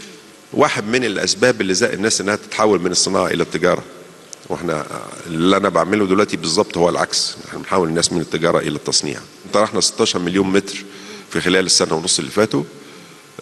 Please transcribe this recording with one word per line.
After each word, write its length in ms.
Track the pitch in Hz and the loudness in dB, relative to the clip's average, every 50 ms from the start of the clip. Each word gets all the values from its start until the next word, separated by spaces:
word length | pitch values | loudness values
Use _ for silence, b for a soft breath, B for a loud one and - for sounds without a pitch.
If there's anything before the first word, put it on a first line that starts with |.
| B B B B B B B - - - - | B B B B B B B -20 -18 -6 0
واحد 320 | 113 139 147 - 127 107 | 2 2 2 2 -2 -2
من 200 | 104 117 127 127 | 0 0 0 0
الأسباب 560 | 110 98 90 87 92 92 - 123 127 123 107 | 0 0 0 -2 -2 0 2 4 2 4 2
اللي 140 | 107 95 92 | 0 0 2
زق 180 | 90 120 113 - | 2 0 0 0
الناس 280 | 92 98 110 - - | 0 0 0 0 0
إنها 160 | 92 98 104 | 0 0 -2
تتحول 440 | 104 - - - - 110 107 101 90 | -2 -4 -6 -2 2 4 4 4 4
من 100 | 87 90 | 2 0
الصناعة 360 | 90 - - 92 95 95 92 | 0 0 0 2 2 0 2
إلى 160 | 82 - 85 85 | 2 0 0 0
التجارة. 400 | - - 90 85 87 85 78 - - - - - - - - - - - - - - | -2 0 0 2 2 2 2 -2 -8 -16 -20 -20 -20 -20 -20 -20 -20 -20 -20 -10 -8
واحنا 380 | 92 80 87 85 80 76 71 - - - 53 50 - - - | -8 -6 -4 -2 -2 -4 -4 -8 -10 -12 -12 -12 -14 -14 -12
اللي 300 | 85 82 80 85 92 98 | -8 -2 0 2 4 4
أنا 120 | 98 98 101 | 4 2 2
بعمله 380 | 87 82 82 85 101 107 104 | 2 2 2 2 2 2 2
دلوقتي 300 | 92 95 101 104 - - | 2 4 2 2 2 -2
بالظبط 420 | 85 80 85 80 98 107 - - 90 | -4 -4 -2 0 0 0 0 2 2
هو 100 | 85 85 | 2 2
العكس، 480 | 76 69 85 - - - - - - - - - | 2 0 0 -2 -2 -4 -4 -4 -6 -10 -14 -14
احنا 100 | - 78 | -12 -12
بنحول 300 | 73 - 98 95 90 80 | -6 -2 0 0 2 2
الناس 240 | 80 82 82 - 90 | 2 0 0 0 0
من 80 | 87 | -2
التجارة 380 | 78 - - 82 80 85 82 78 | -2 -2 -2 0 2 2 2 2
إلى 180 | 67 78 76 | 2 0 -4
التصنيع. 420 | 73 - - - - - 76 - - - - - - - - - | -4 -4 -2 -2 -2 -2 -4 -6 -8 -12 -16 -20 -20 -12 -2 0
طرحنا 280 | 104 107 110 - 110 | 0 0 2 0 0
ستاشر 380 | 104 - - - 117 107 - 101 | -2 -2 0 0 0 0 0 -2
مليون 340 | 90 87 90 98 98 95 95 | -2 0 0 2 2 2 2
متر 320 | 98 98 - - - - B B B B B B B B B | 2 0 0 -6 -12 -12 B B B B B B B B B
في 100 | - 87 | -6 -2
خلال 260 | 80 90 90 95 95 | 0 2 2 2 4
السنة 280 | 87 - - 95 85 82 | 2 2 2 2 2 0
ونص 240 | 80 80 92 - - | -2 -2 -2 -2 -2
اللي 120 | 80 67 | -2 -2
فاتوا، 320 | - 101 107 113 - - - - - B B B B B B B B B B B - - | 0 0 0 2 0 -2 -4 -6 -10 B B B B B B B B B B B -12 -8